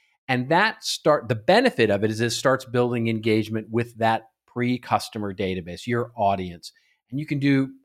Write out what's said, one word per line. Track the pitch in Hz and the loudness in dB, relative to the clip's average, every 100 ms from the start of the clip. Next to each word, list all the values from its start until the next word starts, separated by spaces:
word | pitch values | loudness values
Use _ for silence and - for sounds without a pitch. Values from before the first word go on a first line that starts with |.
| _ _ - | _ _ -4
And | 127 127 | -2 2
that | 170 214 - | 2 2 -2
start, | - - 160 151 113 | -8 -2 2 2 0
the | |
benefit | 113 - 208 254 - 110 | -4 4 4 4 2 2
of | 101 | 2
it | 107 | 0
is | 110 | 0
it | 117 | -2
starts | 113 135 131 | 0 0 0
building | - 123 123 120 113 | 0 0 0 0 -2
engagement | 110 113 110 107 110 110 | 0 2 0 0 -4 -4
with | 113 120 110 | -4 -4 0
that | 113 113 - _ _ | 0 0 -4 _ _
pre-customer | 123 123 120 - 107 - 110 104 | -4 -2 -2 0 -2 -2 -8 -6
database, | 95 95 92 85 87 - | -4 -4 -4 -6 -10 -4
your | 120 120 - | -4 -4 0
audience. | 101 98 90 85 - _ _ _ - | 0 0 -4 -10 -18 _ _ _ -10
And | 131 | -8
you | 151 | -4
can | 147 | 0
do | 139 135 135 - | 2 2 0 -6